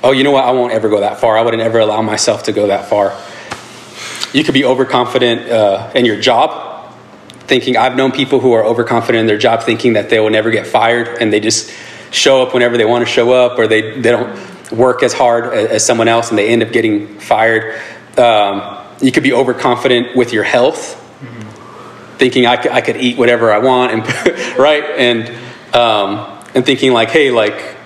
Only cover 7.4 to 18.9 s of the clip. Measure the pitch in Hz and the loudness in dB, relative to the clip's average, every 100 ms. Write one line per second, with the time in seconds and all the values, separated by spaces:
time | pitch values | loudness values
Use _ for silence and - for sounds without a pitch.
7.4 | - 127 - 113 127 127 135 143 135 135 | -2 0 2 2 2 2 -2 -2 0 2
8.4 | 127 113 107 117 113 117 113 117 110 104 | 4 2 2 0 0 -2 0 0 2 2
9.4 | 117 117 - 107 120 110 104 113 107 110 | 2 0 -2 0 2 0 0 0 2 0
10.4 | 113 110 - 107 113 120 117 - 110 104 | 0 -2 -4 -2 0 0 -2 -4 -2 0
11.4 | 170 - - - - - - - 139 135 | 0 -4 -6 -16 -18 -20 -8 -2 2 2
12.4 | 127 127 120 120 110 120 113 - 120 127 | 2 2 0 2 2 2 0 0 2 4
13.4 | 123 117 110 110 110 135 113 117 123 - | 2 2 2 2 0 -2 0 0 -2 -8
14.4 | - - - 110 127 120 123 - 123 117 | -16 -20 -10 0 2 2 0 2 2 2
15.4 | 120 110 110 110 - 117 113 117 113 107 | 0 -2 0 0 0 2 2 2 0 0
16.4 | 104 117 113 120 110 104 - - - 110 | 2 0 0 0 0 -2 -4 -14 -2 2
17.4 | 113 113 107 - - - - - 120 107 | 2 0 -4 -12 -14 -18 -6 2 4 4
18.4 | 101 98 - - - | 2 -2 -8 -14 -18